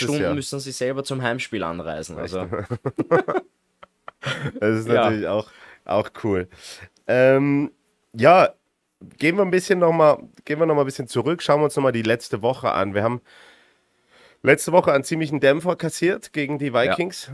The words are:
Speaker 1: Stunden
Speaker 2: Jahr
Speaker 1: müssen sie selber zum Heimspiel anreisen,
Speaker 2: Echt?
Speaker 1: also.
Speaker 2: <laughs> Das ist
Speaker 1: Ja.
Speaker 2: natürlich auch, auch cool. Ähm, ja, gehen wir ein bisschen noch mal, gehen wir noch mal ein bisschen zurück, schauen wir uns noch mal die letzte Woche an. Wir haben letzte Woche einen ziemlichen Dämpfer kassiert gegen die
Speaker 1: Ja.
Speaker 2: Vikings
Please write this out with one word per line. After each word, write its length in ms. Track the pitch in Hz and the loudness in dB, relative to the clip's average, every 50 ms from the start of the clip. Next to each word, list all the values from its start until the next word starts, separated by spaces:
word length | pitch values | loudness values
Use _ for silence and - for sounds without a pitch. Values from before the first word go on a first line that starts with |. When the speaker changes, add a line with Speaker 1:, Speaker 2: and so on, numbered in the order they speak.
| 131 | -2
Speaker 1:
Stunden 180 | 117 143 151 95 | -2 -2 -2 0
Speaker 2:
Jahr 120 | - 151 | -2 -2
Speaker 1:
müssen 260 | 143 131 - - 139 | -4 -6 -6 -8 -10
sie 120 | 131 135 131 | -10 -10 -8
selber 320 | - 127 127 135 135 135 | -6 -4 -4 -4 -4 -6
zum 180 | - 139 120 117 | -6 -6 -4 -2
Heimspiel 400 | 120 120 120 - - - 104 90 | -2 -2 -4 -6 -6 -6 -6 -4
anreisen, 560 | 82 85 85 80 82 78 78 80 - 80 76 | -4 -6 -6 -8 -8 -8 -8 -8 -10 -10 -10
Speaker 2:
Echt? 160 | 80 80 90 | -10 -6 -6
Speaker 1:
also. 140 | 92 92 87 | -6 -6 -6
Speaker 2:
<laughs> 80 | - 87 107 - 123 - - 135 - - - - - - - - - 370 - _ _ _ _ _ _ _ - _ _ _ - - - _ - 135 120 - 135 143 - - | -6 -8 -6 -8 -8 -8 -8 -10 -6 -6 -4 0 0 0 0 0 -4 -6 -6 _ _ _ _ _ _ _ -20 _ _ _ -20 -20 -20 _ -10 -8 -8 -6 -8 -10 -8 -2
Das 200 | 104 107 110 110 | -2 0 0 0
ist 80 | 110 113 | 0 0
Speaker 1:
Ja. 60 | 120 | 2
Speaker 2:
natürlich 320 | 117 117 104 107 107 98 80 | 2 2 2 0 -2 -4 -4
auch, 200 | 98 107 107 - - - - - - _ _ | -4 -4 -6 -8 -14 -20 -20 -20 -20 _ _
auch 260 | - 87 104 107 - - - - | -4 -2 -2 -2 -4 -8 -8 -4
cool. 240 | 110 98 92 90 - - - - - - - 95 - _ _ _ | -2 -2 -2 -4 -6 -12 -20 -20 -20 -20 -20 -20 -20 _ _ _
Ähm, 640 | - 110 127 127 131 135 135 139 143 143 143 147 - - _ _ _ _ _ _ _ - | -2 2 4 6 6 6 4 4 2 2 0 0 -4 -8 _ _ _ _ _ _ _ -4
ja, 380 | 113 117 151 175 185 147 - - _ _ _ _ _ _ _ _ _ 92 - - - | 2 6 6 8 8 6 4 0 _ _ _ _ _ _ _ _ _ -20 -20 -10 -2
gehen 180 | 139 156 175 | 0 0 2
wir 60 | 202 196 | 2 0
ein 60 | 185 | 2
bisschen 280 | 170 185 175 - 190 180 | 2 0 2 2 2 4
noch 140 | 175 165 165 | 4 4 4
mal, 260 | 165 156 151 135 - - - _ _ - | 6 6 6 6 4 0 -18 _ _ -6
gehen 140 | - 147 151 | -6 -2 0
wir 80 | 165 | 2
noch 80 | 160 151 | 2 4
mal 80 | 147 139 | 2 2
ein 40 | |
bisschen 200 | 135 - - 131 | 0 -2 -8 -8
zurück, 360 | 117 - 123 113 143 170 170 - | -6 -4 -2 0 0 -2 -2 2
schauen 180 | - 143 147 | 2 2 2
wir 40 | 151 | 2
uns 120 | 143 - | 0 0
noch 60 | 151 139 | 2 0
mal 80 | 131 117 | 2 2
die 100 | 113 110 | 2 2
letzte 400 | 110 117 120 - - - 107 101 | 2 0 0 0 -6 -8 -2 -2
Woche 300 | 120 131 - - 113 - | -2 -2 -2 -2 -2 0
an. 220 | 78 98 101 95 | 0 -2 0 0
Wir 80 | 101 104 | 0 0
haben 160 | 117 123 120 _ _ - - - - - _ _ _ _ _ _ _ _ _ _ _ _ _ _ _ _ _ - | 0 -2 -2 _ _ -20 -20 -20 -20 -20 _ _ _ _ _ _ _ _ _ _ _ _ _ _ _ _ _ 4
letzte 300 | 123 147 151 - - 160 | 4 4 4 4 2 2
Woche 200 | 180 175 175 147 | 4 4 4 2
einen 120 | 139 135 | 0 0
ziemlichen 340 | - 165 160 160 143 151 143 | -2 -4 -4 -4 -4 -2 2
Dämpfer 360 | 135 135 143 160 160 180 170 | 4 4 4 2 0 -4 -4
kassiert 560 | - - 160 - - 170 175 196 233 - - - | -4 -4 -8 -6 -2 -2 -2 -2 -2 -6 -10 -6
gegen 260 | 147 147 135 147 139 | -6 -6 -4 -6 -6
die 80 | 143 143 | -6 -2
Speaker 1:
Ja. 140 | 117 120 117 | 0 0 2
Speaker 2:
Vikings 480 | - 92 - 170 185 196 - - - | 2 0 -2 -2 -6 -8 -12 -14 -14